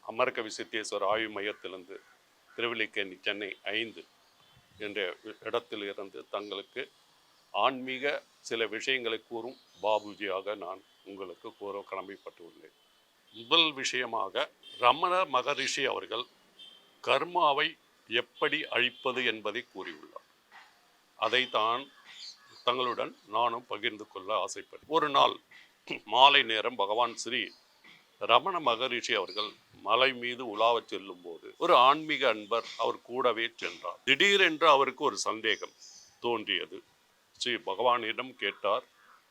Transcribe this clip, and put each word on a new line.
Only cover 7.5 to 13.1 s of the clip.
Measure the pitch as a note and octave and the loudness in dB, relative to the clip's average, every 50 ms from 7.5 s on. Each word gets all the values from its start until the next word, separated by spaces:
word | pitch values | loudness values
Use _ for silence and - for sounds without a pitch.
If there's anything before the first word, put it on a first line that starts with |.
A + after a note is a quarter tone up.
ஆன்மீக | - F#2+ G#2 B2+ C3+ B2+ B2+ C3 C3 B2+ C3 C#3+ D3 - - _ _ _ | -2 2 2 2 2 0 -6 -8 -6 -2 -2 -2 -2 -2 -8 _ _ _
சில | _ - B2 A2+ A2+ | _ -6 -2 -2 -2
விஷயங்களை | G#2 G#2 A2+ - - C3+ C3 A#2+ A2+ A2+ G#2+ - _ | -2 -2 -6 -2 0 -2 0 0 -4 -4 -6 -8 _
கூறும் | A#2+ A#2 A2+ B2 C3+ - - _ _ - | -10 -10 -10 -10 -14 -16 -20 _ _ -4
பாபுஜியாக | G2 G#2 G#2+ G#2+ G#2 G#2 G2 F2 G#2 G2 F#2 F#2+ G2 G2 G#2+ | 0 2 2 2 0 -4 -10 -8 -6 -4 -4 -4 -4 -4 -8
நான் | G#2 F#2 F2 F#2 F#2 - _ _ _ _ | -6 -8 -10 -12 -12 -14 _ _ _ _
உங்களுக்கு | F#2+ G2+ F#2 G2 F#2 F2 _ - A2+ G#2+ _ | -16 -12 -12 -12 -12 -14 _ -16 -18 -16 _
கூற | G2+ G2+ G2 G2+ F#2+ - | -10 -10 -10 -10 -10 -8
கடமைப்பட்டுள்ளேன். | G2 F#2+ F#2 F#2+ G2+ F#2 _ - - _ F2 E2 E2 D#2+ D#2+ - _ _ _ _ _ _ _ _ | -10 -10 -8 -10 -14 -14 _ -18 -18 _ -20 -20 -20 -20 -20 -20 _ _ _ _ _ _ _ _